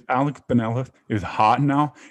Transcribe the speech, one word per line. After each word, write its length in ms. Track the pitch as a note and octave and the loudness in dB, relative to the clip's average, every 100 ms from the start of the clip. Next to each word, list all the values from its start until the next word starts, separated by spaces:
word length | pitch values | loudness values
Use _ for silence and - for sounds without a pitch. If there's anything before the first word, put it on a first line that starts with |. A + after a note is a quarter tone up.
| - | -2
Alex 320 | C3 C#3+ - - | -2 -2 -4 -2
Binelas 420 | B2 A2+ A#2 C3 _ _ | 0 0 -4 -6 _ _
is 140 | A2 | -6
hot 380 | F2 - G#2+ B2 | -4 0 2 4
now, 340 | C#3+ C#3 D3 - - | 2 0 -2 -6 -20